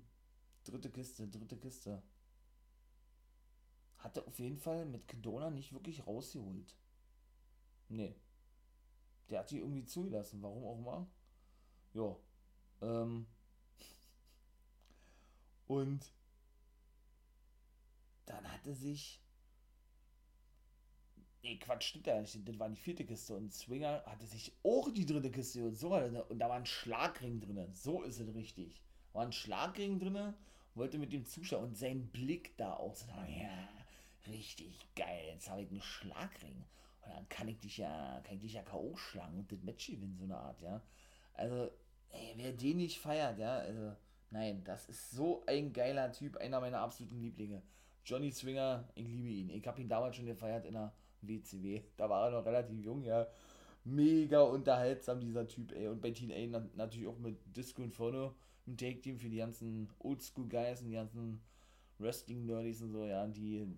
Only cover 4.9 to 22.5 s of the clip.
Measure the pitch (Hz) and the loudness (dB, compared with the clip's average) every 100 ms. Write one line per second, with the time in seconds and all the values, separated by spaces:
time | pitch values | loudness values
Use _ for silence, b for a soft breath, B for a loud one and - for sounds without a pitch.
4.9 | 117 - 117 110 113 160 139 139 131 - | -6 -8 -6 -4 -2 -2 -4 -6 -10 -8
5.9 | 147 - 110 143 143 98 95 - - - | -8 -4 -4 -4 -6 -6 -8 -10 -18 -20
6.9 | - - - - - - - - - - | -20 -20 -20 -20 -20 -20 -20 -20 -20 -8
7.9 | 113 101 - - - - - - - - | -4 -4 -6 -18 -20 -20 -20 -20 -20 -20
8.9 | - - - - 98 - 143 123 139 120 | -20 -20 -20 -4 -2 -2 -2 -2 -4 -4
9.9 | 180 190 107 104 101 101 110 113 117 120 | -2 0 -2 -2 -6 -6 -4 -6 -6 -4
10.9 | 165 180 - - b b b b b b | -4 -6 -10 -20 b b b b b b
11.9 | 110 107 90 - - - - - - 110 | 0 0 0 -10 -20 -20 -20 -20 -4 0
12.9 | 117 117 117 113 - - - - - B | 2 2 0 -4 -12 -20 -20 -20 -20 B
13.9 | B B - - - - - - - - | B B -20 -20 -20 -20 -20 -20 -20 -20
14.9 | b b b b b b - - 139 135 | b b b b b b -14 0 2 4
15.9 | 139 - - - - - - - - - | 0 -4 -16 -20 -20 -20 -20 -20 -20 -20
16.9 | - - - - - - - - - - | -20 -20 -20 -20 -20 -20 -20 -20 -20 -20
17.9 | - - - - - 98 101 143 135 139 | -20 -20 -18 -12 -10 -10 -10 -8 -4 -4
18.9 | 147 - - - - - - - - - | -4 -8 -14 -20 -20 -20 -20 -20 -20 -20
19.9 | - - - - - - - - - - | -20 -20 -20 -20 -20 -20 -20 -20 -20 -20
20.9 | - - - - - 120 104 - 117 - | -20 -20 -20 -20 -10 -6 -6 -2 0 0
21.9 | 160 156 110 104 110 98 | -2 2 2 2 -4 -6